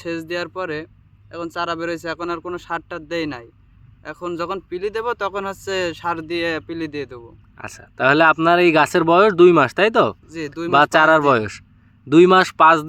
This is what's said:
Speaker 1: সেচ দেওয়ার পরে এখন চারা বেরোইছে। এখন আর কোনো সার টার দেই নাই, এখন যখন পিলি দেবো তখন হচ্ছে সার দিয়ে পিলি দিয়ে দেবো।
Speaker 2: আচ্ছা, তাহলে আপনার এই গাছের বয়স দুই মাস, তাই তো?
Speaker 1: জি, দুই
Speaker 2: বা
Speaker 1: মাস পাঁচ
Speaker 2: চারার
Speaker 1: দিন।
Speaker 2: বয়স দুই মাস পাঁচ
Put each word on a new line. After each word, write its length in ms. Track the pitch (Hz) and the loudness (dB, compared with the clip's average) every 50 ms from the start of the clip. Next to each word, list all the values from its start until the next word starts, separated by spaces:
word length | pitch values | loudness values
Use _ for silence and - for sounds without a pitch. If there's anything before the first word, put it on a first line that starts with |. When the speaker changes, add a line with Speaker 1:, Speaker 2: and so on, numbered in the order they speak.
Speaker 1:
সেচ 200 | - 175 170 165 165 | -10 -10 -10 -10 -10
দেওয়ার 240 | 160 175 175 175 165 | -10 -8 -8 -8 -10
পরে 300 | - 185 185 175 151 151 160 170 _ _ _ _ _ _ _ _ - | -10 -10 -10 -10 -10 -10 -12 -14 _ _ _ _ _ _ _ _ -16
এখন 160 | 165 170 165 | -14 -14 -12
চারা 260 | - 180 170 170 170 | -8 -8 -8 -6 -6
বেরোইছে। 320 | 165 165 170 170 160 156 170 | -8 -6 -8 -8 -8 -8 -10
এখন 180 | 160 151 175 175 | -10 -10 -8 -8
আর 100 | 170 165 | -10 -10
কোনো 160 | 160 175 180 175 | -10 -12 -12 -12
সার 220 | - - 175 160 - _ | -10 -10 -10 -10 -10 _
টার 140 | 175 170 156 143 165 | -16 -16 -12 -10 -8
দেই 140 | 170 160 | -6 -6
নাই, 200 | 151 139 120 117 113 _ _ _ _ _ _ - - _ _ _ | -8 -10 -12 -16 -20 _ _ _ _ _ _ -20 -20 _ _ _
এখন 260 | 143 151 - 180 180 175 | -18 -16 -12 -10 -10 -8
যখন 220 | 160 170 165 190 190 - _ | -8 -8 -8 -8 -10 -10 _
পিলি 200 | 175 180 180 208 | -12 -8 -8 -8
দেবো 200 | 202 220 226 240 240 | -8 -6 -6 -8 -8
তখন 280 | - 208 196 185 202 196 | -6 -8 -8 -8 -8 -8
হচ্ছে 280 | 196 190 - - 196 196 190 185 175 160 | -10 -12 -12 -10 -8 -6 -4 -4 -6 -8
সার 220 | - - 175 170 165 160 | -8 -6 -6 -6 -6 -8
দিয়ে 220 | 156 170 170 170 170 165 156 143 | -8 -6 -6 -4 -4 -6 -6 -8
পিলি 200 | - 170 165 160 156 | -10 -10 -10 -10 -10
দিয়ে 180 | 143 147 139 | -10 -10 -12
দেবো। 220 | 120 127 120 117 117 - _ _ _ _ | -12 -14 -18 -20 -20 -20 _ _ _ _
Speaker 2:
আচ্ছা, 260 | - - 110 - - - _ _ | -18 -18 -18 -18 -20 -20 _ _
তাহলে 280 | - 127 131 143 151 165 | -2 0 2 4 4 4
আপনার 320 | 160 156 156 160 165 175 175 | 4 4 2 2 2 2 4
এই 120 | 180 175 156 | 4 4 4
গাছের 320 | 156 147 - - 185 165 | 4 2 2 2 0 2
বয়স 280 | 160 165 175 202 220 196 165 | 4 4 4 4 4 6 6
দুই 120 | 175 180 175 | 6 6 6
মাস, 180 | 160 139 120 - | 6 2 2 0
তাই 160 | - 185 220 | 0 0 0
তো? 160 | 226 247 170 113 95 - _ _ 156 | 2 2 0 0 -2 -8 _ _ -14
Speaker 1:
জি, 100 | 165 156 143 | -12 -12 -12
দুই 180 | 143 156 165 170 | -10 -10 -4 0
Speaker 2:
বা 40 | 139 | 2
Speaker 1:
মাস 80 | 139 | 4
পাঁচ 120 | 147 147 - | 4 4 4
Speaker 2:
চারার 280 | 165 156 160 160 160 | 4 4 4 4 4
Speaker 1:
দিন। 100 | 147 143 | 4 4
Speaker 2:
বয়স 240 | 135 117 107 98 - - - _ _ _ _ _ _ _ _ | 2 2 0 -4 -10 -14 -20 _ _ _ _ _ _ _ _
দুই 180 | 127 139 160 180 | 2 4 6 6
মাস 220 | 180 185 190 180 - - - | 6 6 4 2 0 0 2
পাঁচ 180 | 165 160 165 160 151 | 4 4 4 2 2